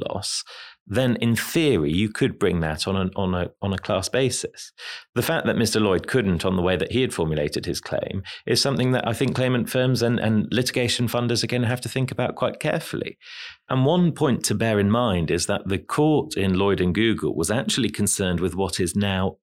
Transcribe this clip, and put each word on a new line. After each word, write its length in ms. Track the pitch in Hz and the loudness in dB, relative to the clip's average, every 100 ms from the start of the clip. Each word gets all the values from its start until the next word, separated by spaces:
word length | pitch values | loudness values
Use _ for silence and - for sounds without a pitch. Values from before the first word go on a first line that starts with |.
| - | -2
loss, 340 | - 101 - - - - - - | -6 -6 -6 -8 -16 -20 -20 -4
then 280 | 98 131 113 | 0 2 2
in 180 | 117 | 2
theory, 580 | 113 - 165 156 110 73 | 0 0 2 4 4 2
you 160 | 82 107 | 2 0
could 300 | - 135 - | 0 -2 2
bring 220 | 98 87 | 0 2
that 260 | 80 78 - | 0 -2 -2
on 80 | |
an, 160 | 95 92 - | 0 -2 -2
on 180 | 98 | -2
a, 160 | 90 87 - | 0 -4 -4
on 120 | 98 | -4
a 60 | 95 | -4
class 300 | - 98 98 | -2 -2 0
basis. 600 | 120 131 117 - - - - - - - - | 0 0 -2 -8 -12 -20 -18 -16 -16 -6 -4
The 60 | |
fact 220 | 117 165 - | 0 0 0
that 100 | - | 0
Mister 240 | 110 110 | 2 2
Lloyd 260 | 104 90 - | 2 2 2
couldn't 380 | 131 101 85 | 0 2 0
on 100 | 95 | 0
the 80 | 92 | 0
way 140 | 87 92 | 2 0
that 160 | 82 | 0
he 80 | 117 | 0
had 120 | 127 | 0
formulated 540 | - 82 78 73 - - | 0 -2 0 -2 -2 -4
his 140 | 80 | -6
claim 420 | - - - 95 - - - | -4 -4 -4 -6 -8 -12 -2
is 160 | 123 | 0
something 300 | 143 135 127 | 0 0 0
that 160 | 127 - | 0 0
I 40 | |
think 220 | 117 135 | -2 0
claimant 340 | 120 127 127 110 | 0 0 0 0
firms 320 | 131 127 127 | 0 2 2
and, 200 | 117 120 | 2 2
and 260 | 110 110 - | 2 2 2
litigation 560 | 107 120 - 123 - 120 | 0 0 0 0 0 0
funders 340 | 120 120 117 | 0 0 0
are 60 | 117 | 0
gonna 180 | 123 117 | 0 0
have 140 | 127 | -2
to 80 | - | -4
think 240 | - 127 | -4 -2
about 240 | 117 120 - | -2 -4 0
quite 240 | 123 - | -2 -2
carefully. 580 | 151 165 - - - - - - - - - | -2 -2 -4 -8 -8 -10 -18 -18 -18 -18 -4
And 160 | 131 | 2
one 280 | 131 180 175 | 4 4 4
point 320 | - 160 117 | 2 2 2
to 100 | - | 0
bear 240 | 107 113 107 | 0 2 4
in 100 | 101 | 4
mind 440 | 113 123 90 78 | 4 2 2 2
is 140 | 82 - | 0 0
that 200 | 101 - | -2 -2
the 120 | 95 | -4
court 580 | - - 151 151 - - | -2 2 4 4 0 -2
in 200 | 95 92 | 0 2
Lloyd 240 | 98 95 | 2 2
and 140 | 90 | 2
Google 400 | 87 113 98 73 | 2 2 2 -2
was 160 | - 82 | -2 0
actually 400 | 107 - - 131 | 0 0 -2 -2
concerned 480 | - 104 - 95 87 | -2 -2 0 0 0
with 160 | 92 | -2
what 240 | 90 95 - | -2 -2 -2
is 160 | 90 | -2
now 440 | 101 101 95 95 - | 0 0 0 -2 -4